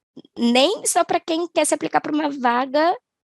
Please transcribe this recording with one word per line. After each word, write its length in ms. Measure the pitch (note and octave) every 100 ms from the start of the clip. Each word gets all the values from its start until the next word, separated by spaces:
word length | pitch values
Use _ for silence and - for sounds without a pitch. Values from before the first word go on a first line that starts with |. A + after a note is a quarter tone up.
| _ - - -
nem 480 | A#3 A#3+ D4 A4
só 180 | - F4+
pra 140 | E4+ F4
quem 300 | - E4 F4
quer 160 | -
se 80 | D4+
aplicar 300 | D4+ D#4+ -
pra 100 | D4+
uma 160 | D4 D4+
vaga 680 | C#4 B3 A#3+ C4 C#4 E4 A4+ _ _